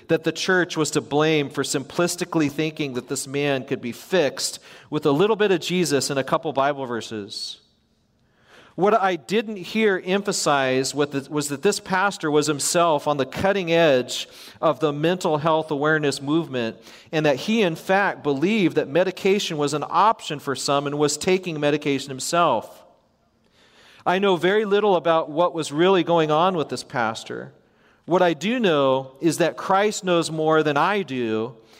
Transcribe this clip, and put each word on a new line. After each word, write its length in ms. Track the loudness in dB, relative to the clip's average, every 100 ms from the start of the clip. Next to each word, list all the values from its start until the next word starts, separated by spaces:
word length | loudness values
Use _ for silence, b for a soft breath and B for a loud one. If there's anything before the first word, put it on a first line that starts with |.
| -2
that 160 | -2
the 80 | 0
church 440 | -4 0 2 0 -2
was 140 | -2
to 100 | -2
blame 480 | -2 0 2 2 0
for 120 | -4
simplistically 920 | -4 -4 -4 -2 -2 -2 -4 0 0
thinking 420 | -2 -4 -4 -6
that 160 | -6 -8
this 180 | -8 -6
man 360 | -4 -2 -2
could 180 | -2 -6
be 100 | -6
fixed 680 | -12 -2 0 0 -2 -8 -8 B B B
with 160 | -2 0
a 60 |
little 240 | 2 2 2
bit 160 | 2
of 80 | 0
Jesus 500 | 0 -2 0 0 0
and 100 | -4
a 40 |
couple 280 | -2 -2 -2
Bible 340 | 0 0 -2 -6
verses. 720 | -6 -8 -10 -10 -12 -14 -14 _ _ _ _ _ _ b b b b b
What 200 | 0 4 4
I 220 | 2 -2
didn't 400 | -2 -2 -2 -8
hear 440 | -6 0 2 2
emphasized 920 | 0 -2 -2 -2 2 2 2 0 -2 -2
was 140 | -2
that, 200 | -4 -6
was 200 | -6 -4
that 120 | -2
this 180 | -2 -2
pastor 520 | -4 -2 -2 -2 0
was 160 | 0 0
himself 580 | -2 -2 2 2 2 0
on 120 | -2
the 80 | -4
cutting 460 | -2 0 0 0
edge 560 | 4 4 4 0 -8 -10 B B B
of 180 | -2 0
the 140 | -2
mental 440 | 0 0 0 0 0
health 320 | 2 0 0
awareness 520 | -2 2 2 0 -2
movement, 560 | -2 -2 -2 -4 -4 -6 B B B
and 140 | 0 0
that 100 | 0
he, 260 | 0 2
in 140 | 2 0
fact, 480 | 0 2 2 -2
believed 540 | -4 0 0 2 2 0
that 100 | 0
medication 720 | 0 0 0 0 0 0 -2
was 180 | -2 -2
an 80 | -2
option 520 | 2 2 2 -6 -8
for 160 | -6 -4
some 320 | 0 0 0
and 100 | 0
was 200 | 0 0
taking 420 | 0 0 -2 -2
medication 500 | 0 0 0 -4 -4
himself. 680 | -10 -2 2 2 2 -2 -16 -20 _ _ _ _ _ _ b b b b b
I 140 | -2 2
know 180 | 2 2
very 300 | 2 2 2
little 300 | 2 4 2
about 340 | 4 2 0
what 240 | 0 0
was 180 | 0 -4
really 320 | 2 4 4
going 280 | 4 2 4
on 240 | 2 2 0
with 140 | -4
this 140 | -6
pastor. 720 | -6 -2 -2 -4 -10 -12 -12 -18 b b b b -2
What 180 | 4
I 100 | 4
do 240 | 2 -2 0
know 540 | 2 4 4 2 -2 -2
is 160 | -2 2
that 200 | 0 0
Christ 460 | 0 2 2 -2
knows 280 | 0 0 0
more 320 | -2 2 4
than 120 | 2 2
I 280 | 0 0
do, 520 | -4 -4 -2 -2 -4 -8 B